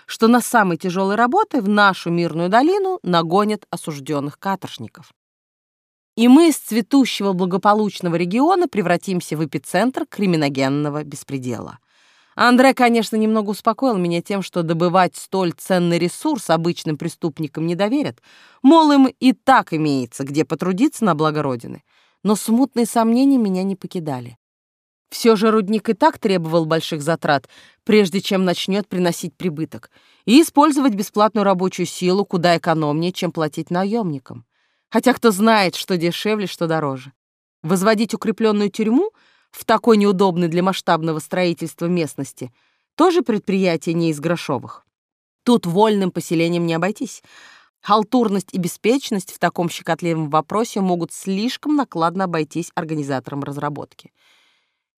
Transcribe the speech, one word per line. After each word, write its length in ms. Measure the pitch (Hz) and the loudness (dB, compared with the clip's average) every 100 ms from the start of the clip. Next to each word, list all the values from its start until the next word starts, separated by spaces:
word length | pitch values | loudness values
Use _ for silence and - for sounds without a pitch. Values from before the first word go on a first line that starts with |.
что 240 | - - 226 | -16 0 4
на 140 | 240 | 4
самой 340 | - 233 185 165 | 2 2 2 -2
тяжелой 380 | 185 185 190 | -4 -2 -2
работе 480 | 214 240 370 440 269 | 0 2 2 0 -2
в 80 | 196 | 0
нашу 400 | 208 202 180 170 | 4 4 2 -2
мирную 400 | 170 170 156 180 | -2 -2 -2 2
долину 480 | 226 311 403 381 370 | 4 4 2 -2 -4
нагонят 640 | 180 170 165 190 208 208 _ | 0 0 2 0 0 -4 _
осужденных 680 | 175 - 143 135 147 143 - | -12 -10 -10 -6 -6 -6 -6
каторжников. 720 | 196 196 - - 110 - - _ _ _ _ _ _ _ _ _ _ | -6 -6 -8 -14 -16 -18 -20 _ _ _ _ _ _ _ _ _ _
И 140 | - 240 | 2 8
мы 200 | 277 339 | 8 6
из 100 | - | 2
цветущего 720 | - 226 - 285 233 - 196 | -2 -4 2 2 2 -2 -2
благополучного 840 | 180 185 190 208 214 208 - 175 165 | -2 -2 0 2 2 0 -4 -4 -2
региона 520 | 175 233 311 381 339 | 0 0 2 2 0
превратимся 720 | 196 175 175 - 180 - 156 | -2 0 -2 -2 -6 -4 -6
в 60 | 160 | -6
эпицентр 580 | 151 - 180 247 - | -8 -4 -2 -2 -4
криминогенного 1000 | 302 - 196 160 143 135 135 143 147 147 | -8 -4 -2 0 -2 -2 -2 -2 -4 -6
беспредела. 760 | 147 143 - 135 123 110 92 - _ _ _ _ _ | -10 -14 -10 -8 -8 -8 -10 -18 _ _ _ _ _
Андре, 380 | - 233 254 269 | 0 4 6 4
конечно, 440 | 254 240 233 196 220 | 4 2 2 0 -2
немного 340 | 220 220 202 | 0 0 -2
успокоил 460 | 196 226 214 269 196 | -2 -2 0 0 0
меня 240 | 175 170 | 0 -2
тем, 200 | - 196 | -4 -6
что 200 | 175 180 | -4 -4
добывать 540 | 165 165 175 185 175 - | -2 0 2 2 2 -2
столь 360 | - 190 175 | -8 -4 -4
ценный 460 | - - 180 175 170 | -4 -2 0 0 0
ресурс 500 | 175 - 311 262 - | -2 -4 -4 -4 0
обычным 480 | 165 170 170 160 147 | 0 0 -4 -6 -6
преступникам 680 | 165 - 170 151 151 156 165 | -8 -6 -8 -6 -8 -6 -4
не 80 | |
доверят. 480 | 175 208 285 170 - _ _ _ _ | -2 -2 -2 -4 -8 _ _ _ _
Мол, 280 | 262 330 311 | 6 8 8
им 140 | 277 262 | 6 4
и 260 | - 254 | 4 2
так 420 | - - 247 - | 2 4 4 2
имеется, 500 | 160 156 135 120 - | 0 0 0 -4 -8
где 200 | 139 143 | -4 -2
потрудиться 600 | 147 165 175 185 294 - | -2 -2 -2 0 0 0
на 100 | 214 | 0
благо 280 | 151 156 151 | 2 0 0
Родины. 400 | 143 123 127 123 _ _ _ _ | -2 -4 -8 -16 _ _ _ _
Но 120 | 196 | -2
смутные 520 | 208 - 233 277 240 226 | -2 0 0 2 0 0
сомнения 500 | 233 226 240 277 262 | 0 2 4 4 2
меня 260 | 208 185 | 2 -2
не 120 | 190 190 | -4 -6
покидали. 640 | 180 185 151 127 123 120 _ _ _ _ _ _ _ | -10 -8 -8 -8 -10 -20 _ _ _ _ _ _ _
Все 260 | - 233 208 | 0 2 4
же 140 | 220 | 4
рудник 400 | 220 185 214 - | 2 0 -2 -2
и 20 | |
так 260 | 208 311 - | 2 0 2
требовал 460 | 214 185 160 170 | 0 0 0 0
больших 380 | 160 160 - 160 | 0 -2 -2 -6
затрат, 460 | 147 160 156 139 - - - _ | -4 -2 0 -2 -2 -20 -20 _
прежде 380 | - 208 185 185 | 2 2 2 -2
чем 240 | - 190 185 | -2 0 0
начнет 420 | 170 - 196 - | -2 -2 -4 -4
приносить 480 | 180 175 - 170 - | -2 -2 -4 -8 -8
прибыток, 540 | 180 151 151 113 - _ _ _ | -6 -6 -8 -12 -20 _ _ _
и 160 | - 269 | 4 4
использовать 540 | 320 285 311 285 262 | 4 4 4 4 2
бесплатную 500 | 202 202 208 214 214 | 0 -2 2 2 2
рабочую 400 | 196 185 185 - | 2 2 -2 -4
силу 400 | 175 - 180 196 | -6 -2 0 0
куда 320 | 196 180 175 170 | -2 0 2 2
экономнее, 560 | 175 160 151 151 175 | 0 0 0 -2 -4
чем 180 | - 175 | -4 -6
платить 400 | 165 151 165 160 | -2 -4 -6 -6
наемникам. 760 | 180 196 233 185 139 - 120 - _ _ _ _ | -4 -2 -2 -4 -6 -12 -20 -20 _ _ _ _
Хотя 220 | 220 247 | 0 2
кто 180 | 240 233 | 2 2
знает, 440 | 185 226 220 180 | 2 4 4 2
что 240 | - - 180 | -2 -4 -2
дешевле, 480 | 170 - 208 214 185 | -2 -2 -4 -4 -6
что 200 | - 165 | -6 -4
дороже. 460 | 160 143 131 135 - _ _ _ _ | -2 -4 -6 -12 -20 _ _ _ _
Возводить 520 | 160 185 208 214 233 | -4 0 2 2 0
укрепленную 560 | 220 220 202 220 208 208 | -4 -4 0 0 2 -2
тюрьму — 400 | - 220 262 427 - _ _ _ | -2 0 2 0 -6 _ _ _
в 120 | - | -6
такой 340 | - 220 240 214 | 0 2 4 4
неудобной 500 | 202 185 196 170 170 | 4 2 2 2 0
для 140 | 175 | 0
масштабного 580 | 190 180 - 165 165 156 | -2 -2 -2 0 0 -4
строительства 640 | - 180 180 165 160 - 170 | -6 -2 -2 -2 -8 -6 -4
местности 640 | 175 147 - 139 - 123 _ _ _ _ - | -2 -4 -6 -12 -12 -16 _ _ _ _ 0
тоже 260 | 359 349 | 2 2
предприятие 720 | 247 208 - 190 185 165 175 | 0 -2 -2 0 0 0 -2
не 160 | 170 165 | 0 -2
из 80 | 147 | -2
грошовых. 640 | 165 170 - 123 120 - _ _ _ _ _ _ | -4 -4 -4 -6 -8 -18 _ _ _ _ _ _
Тут 220 | 240 233 175 | 0 2 2
вольным 440 | 175 220 202 185 | 2 2 2 -2
поселением 560 | 170 - 165 170 175 170 | -4 -4 0 0 0 -2
не 80 | |
обойтись. 480 | 165 185 220 254 - _ - - _ _ _ | -2 -2 -4 -10 -12 _ -20 -20 _ _ _
Халтурность 640 | - 220 202 254 220 196 - | 0 0 2 0 0 -2 -4
и 60 | 196 | -6
беспечность 760 | 175 - 208 269 - 196 - | -6 -2 0 0 -2 -6 -6
в 60 | - | -4
таком 300 | 170 - 170 | -4 -2 -6
щекотливом 600 | - - 165 170 160 151 | -6 -6 -4 -2 -4 -2
вопросе 500 | 156 160 202 233 208 | -2 -2 -4 -4 -2
могут 320 | 185 175 165 | -2 -2 -4
слишком 640 | - 190 196 240 - 294 294 | -8 -6 -4 -4 -4 -2 -2
накладно 480 | - 170 165 185 | -2 -2 -2 0
обойтись 460 | 185 165 151 160 - | -2 -2 -4 -6 -8
организаторам 680 | - 160 156 139 131 - 143 | -8 -6 -6 -4 -6 -6 -10
разработки. 720 | 143 143 147 139 - - - _ _ _ _ _ _ _ _ | -8 -8 -8 -8 -14 -20 -20 _ _ _ _ _ _ _ _